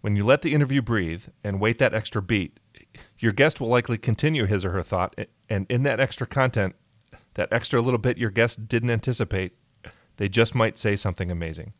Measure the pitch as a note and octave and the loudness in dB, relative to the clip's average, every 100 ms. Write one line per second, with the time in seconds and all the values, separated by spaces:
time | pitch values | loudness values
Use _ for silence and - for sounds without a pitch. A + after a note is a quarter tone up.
0 | G#2+ G2+ G#2 C#3+ E3 D3+ C#3 C3+ A2+ A2+ | 0 2 4 4 4 2 2 2 2 0
1 | E2+ F2 - _ G#2 G2 G#2+ A#2 C3 A2 | 0 -6 -10 _ -6 0 0 2 2 2
2 | - A2 F#2 A2 E2+ _ _ - _ - | -2 -6 0 0 0 _ _ -20 _ -20
3 | - _ A2+ G2+ D3 - A#2 B2 A#2 A2+ | -20 _ 0 4 2 2 0 0 0 -2
4 | - G#2+ D3+ D#3 G#2+ G2+ F#2 F#2 E2 F#2 | 0 0 0 0 0 0 0 -4 -2 -2
5 | F2+ - G#2 _ _ G2+ F#2+ B2 C#3 A2+ | -2 -6 -12 _ _ -4 -2 0 0 0
6 | C3 - A#2 - C3 A#2 F#2+ - _ _ | -2 -2 -6 0 0 2 -2 -6 _ _
7 | _ - _ - F#2 A#2 - B2 A#2+ B2 | _ -20 _ -6 -2 -2 0 0 2 0
8 | B2 B2 A2+ G2+ A#2 - A2 A#2 A#2 A#2 | 0 -2 -2 2 0 0 -2 -2 0 -2
9 | - B2 G#2 F#2+ F#2 _ _ _ - - | -2 -2 -2 -2 -6 _ _ _ -20 -20
10 | _ - G2+ G#2 A2+ B2+ A2+ - G#2+ G2+ | _ -4 0 2 2 4 0 2 -2 0
11 | G2+ F2 F2 E2+ E2 D#2+ D#2+ - | -2 -4 -4 -4 -6 -8 -14 -18